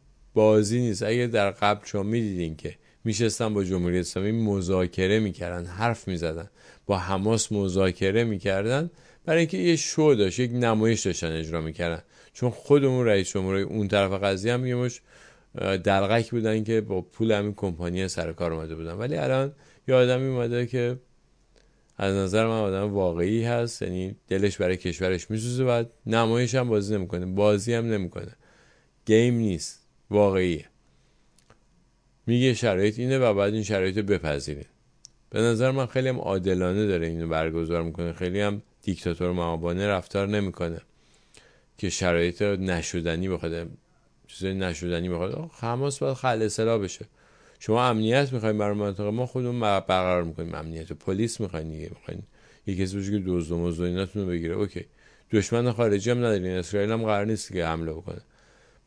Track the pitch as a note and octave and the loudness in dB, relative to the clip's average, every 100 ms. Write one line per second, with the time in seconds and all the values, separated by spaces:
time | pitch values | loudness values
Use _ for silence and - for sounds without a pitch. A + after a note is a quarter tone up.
0 | _ _ - - G#2+ G#2+ G#2 A#2+ A#2+ F#2+ | _ _ -4 4 6 6 4 2 2 0
1 | G#2+ A#2+ A#2+ A2+ G2 F#2 G#2 G#2 - G#2 | 0 0 2 2 2 2 2 2 -2 -4
2 | G2 A#2 G#2+ F#2 E2 D#2 D#2 - _ _ | 0 0 -2 -2 -4 -4 -10 -12 _ _
3 | A2+ G#2 A2+ - A2+ G#2 F#2+ F#2 F2 F2+ | -4 0 0 0 -2 0 0 0 2 0
4 | E2+ - G2 A2+ G#2+ G2+ F2+ F#2 F2+ - | 0 -2 0 0 0 0 2 2 0 0
5 | F#2 A2 G#2+ - F2 F2 F2 F2+ A#2 A2 | 2 2 2 -4 -8 -6 -8 -2 -2 -2
6 | - F2+ D#2+ E2 G2 _ - - - G2 | -4 -4 -4 -4 -10 _ -20 -20 -4 -4
7 | F2 F#2+ G2+ A2+ - G#2 F#2+ F2+ F#2+ F2 | 0 0 2 0 0 -2 0 2 2 2
8 | F#2+ G#2+ A#2 G2+ G2 F#2+ G#2+ C3+ E3 - | 0 2 0 -2 0 0 0 0 -2 -8
9 | - - - E3 E3 F#3+ F3 E3 - - | -20 -14 0 2 2 2 2 2 0 4
10 | D3+ B2 G2 F2+ B2 A#2+ A#2+ A2 A2 A2 | 6 6 4 2 -2 2 2 4 4 2
11 | G2 E2 E2 D#2+ D#2+ E2 D#2+ D#2 E2+ E2 | 0 -2 -2 -4 -4 -4 -4 -4 -2 -4
12 | - _ - - B2 - - C#3+ C3+ B2+ | -8 _ -20 -4 -4 -4 4 4 6 2
13 | A#2 G2+ F#2 G2+ F#2+ G2 G2 G#2+ G2+ G2+ | 4 4 2 -2 0 0 -2 -2 0 2
14 | G2 F#2+ G2 F#2+ G#2+ B2 B2+ B2 B2 A#2 | 2 2 0 0 0 -2 -2 -2 -2 -6
15 | _ - - - _ - F#2 F#2+ F2 G2 | _ -20 -20 -20 _ -6 -2 0 2 2
16 | G2 A#2 A2 A#2+ A2 A2 G#2+ A2+ G#2+ F#2 | 4 2 0 -2 0 0 0 0 0 -4
17 | F2+ - A2+ G#2 G#2 G2+ G2 E2 F2 F2+ | -4 -2 2 2 0 -2 -4 -4 -4 -2
18 | F#2+ - E2 E2 E2+ D#2+ D#2+ D#2+ E2 F2 | -2 -4 -6 -4 -4 -4 -6 -8 -8 -6
19 | A#2+ D#3 C3+ C3 C#3 C#3+ - - - B2+ | -4 -2 0 0 -2 -6 -20 -14 2 4
20 | B2 B2+ C3 B2+ A#2+ A#2+ A#2+ B2+ A#2+ B2+ | 6 4 0 -2 -2 -2 -2 -2 -2 -4
21 | - _ _ _ _ _ _ _ _ - | -12 _ _ _ _ _ _ _ _ -6
22 | G2 G2 F#2+ G#2 A2+ A2+ G2+ F#2+ G#2 G2+ | -2 0 2 2 2 0 0 0 -2 0
23 | F#2 E2+ F2+ A2+ A#2 A#2+ A#2 - F#2+ F2+ | 0 2 0 0 0 0 -2 -4 -6 -4
24 | F#2 G2+ _ F#2+ G2+ - F#2 F#2 F2+ E2 | -6 -8 _ 0 0 0 0 0 -4 -2
25 | F#2 F#2 - A2 A#2+ B2 C3 A#2+ A#2 _ | -2 -2 -4 -6 -4 -2 0 0 -2 _
26 | - A2+ A2+ A#2 B2 C3 B2 G#2+ G2+ G#2+ | 0 2 4 2 2 0 2 2 2 -2
27 | F#2 F2+ F2+ F#2+ G#2 G#2 A2+ A#2 A#2 G#2+ | -2 -4 -4 2 4 4 2 -2 0 -2
28 | F2+ - - - _ _ _ _ _ _ | -2 -8 -14 -18 _ _ _ _ _ _
29 | - A2 A#2+ A#2+ A2 E2+ - - _ _ | 4 6 6 2 0 -2 -6 -14 _ _
30 | _ G#2 G2+ F#2+ F#2 D#2 - _ _ _ | _ 4 4 4 2 0 -6 _ _ _
31 | _ _ _ _ _ - _ _ _ _ | _ _ _ _ _ -20 _ _ _ _
32 | _ _ - A#2+ C3 A2 A#2 F#2+ G2+ G#2+ | _ _ 0 4 4 4 2 4 2 2
33 | B2 C3+ B2 G2+ G2+ A2 G2+ G2+ F#2+ G2 | -2 2 4 4 2 0 0 0 0 0
34 | G2 F#2+ D2+ D2 C#2+ C#2+ C#2+ _ _ _ | 0 0 0 -4 -4 -10 -12 _ _ _
35 | - _ _ - A#2 A2+ C3 C3+ B2 C3 | -20 _ _ 0 2 2 2 0 -2 0
36 | C3 B2+ - G2 F#2 F2+ F2+ G2 G#2+ F2+ | -2 -2 -2 0 0 2 2 2 2 0
37 | E2 E2 E2 D#2+ D#2+ E2 E2 E2+ E2 E2 | -2 -4 -2 0 0 -2 -2 -2 -2 -4
38 | E2+ E2 F2+ F#2+ G#2 G2+ - _ - F2+ | -6 -4 -4 0 -2 -2 -10 _ -6 -4
39 | F2+ E2+ F2+ F2+ E2+ E2 E2+ F2 G2+ F#2+ | -4 -2 -2 0 -2 -2 -2 -2 0 -2
40 | - G2 G2 G#2 G2 - E2+ E2+ - _ | -2 -2 0 0 -2 -4 -6 -6 -14 _
41 | _ _ _ - - _ _ - G2 - | _ _ _ -20 -20 _ _ -6 -6 0
42 | F2+ E2+ F2 E2+ G#2 G2 F#2+ F2 E2 F2+ | 2 2 2 0 -2 0 0 -2 -2 -4
43 | E2+ E2 F#2+ F2 E2+ E2 E2+ - _ _ | -2 -2 -4 -4 -4 -6 -8 -14 _ _
44 | _ _ _ - F#2+ F#2+ F#2 E2 F2 E2+ | _ _ _ -8 -6 -2 -4 -4 -4 -2
45 | F2+ E2+ F#2 - D#3+ - A#2 A#2+ C#3+ C3+ | -2 -4 -4 -6 -10 -8 -6 -2 -4 -2
46 | C#3+ C3 C3 A2+ A2 - A2+ A2+ F#2+ - | -4 -2 -2 0 -2 0 0 0 -2 -8
47 | - _ _ _ - _ - A2+ B2 A2+ | -16 _ _ _ -20 _ 0 2 2 2
48 | A2 B2+ C#3 B2+ A2 G#2+ G#2 G#2 G2+ F#2+ | 2 2 2 0 -2 0 0 0 -2 -2
49 | G#2 A2+ B2+ B2+ B2 B2 A2 G2 - F#2 | -4 -2 -4 -4 -4 0 2 2 2 2
50 | F2+ F2+ E2+ E2 E2 D2+ D#2+ D#2+ E2 D2 | 2 0 0 -6 -8 -8 -10 -10 -10 -10
51 | - F#2+ A#2 - G2 E2+ D#2+ D#2 D#2 - | -4 -2 -2 -2 -6 -6 -8 -10 -12 -14
52 | - F2 G2 _ - - - F#2 F#2+ G2 | -12 -12 -14 _ -20 -14 -6 -4 -2 -2
53 | G2 G#2 F#2 F2 D#2+ E2+ F2 E2 F2+ F2+ | -2 -2 0 -2 0 -2 -2 -2 -2 -2
54 | F#2+ G#2+ F#2+ F2 E2 F#2+ G#2 - - _ | -4 -4 -4 -2 -2 -2 -4 -6 -14 _
55 | - _ _ A2 G2 A#2 B2 A2 A#2 G2+ | -20 _ _ 0 2 2 0 2 2 2
56 | G#2 B2 A#2+ G2+ F#2 F#2 F2 G2+ G2+ A2+ | 2 0 2 2 0 -4 -2 0 0 0
57 | A2+ G2+ G#2 G#2+ - F#2 E2 E2 E2 D#2+ | 0 0 0 -2 -4 -4 -2 -2 -4 -8
58 | E2+ E2 - _ _ _ _ _ | -10 -14 -16 _ _ _ _ _